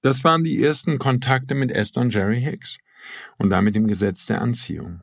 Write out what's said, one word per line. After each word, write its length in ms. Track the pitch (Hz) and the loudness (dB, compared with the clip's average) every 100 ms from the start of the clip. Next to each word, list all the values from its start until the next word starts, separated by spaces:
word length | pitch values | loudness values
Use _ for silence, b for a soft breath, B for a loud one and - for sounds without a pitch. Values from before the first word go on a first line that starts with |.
Das 200 | 135 131 | 2 2
waren 220 | 160 165 | 4 4
die 180 | 165 - | 2 2
ersten 380 | 147 151 - 143 | 2 2 -2 0
Kontakte 560 | 135 127 131 131 131 139 | 0 0 2 0 0 -2
mit 160 | 131 | -2
Esther 300 | - 107 - | 0 -2 0
und 120 | 123 | 0
Jerry 260 | 104 98 117 | 2 0 0
Hicks 380 | 135 185 - - B B B B B B | -2 -6 -12 -16 B B B B B B
und 140 | 98 | 2
damit 240 | 95 104 | 4 2
dem 140 | 104 110 | 2 0
Gesetz 380 | 98 101 92 - | 2 0 -2 -4
der 140 | 110 | -2
Anziehung. 600 | 120 120 - 80 - 87 | -2 -2 -4 -8 -10 -14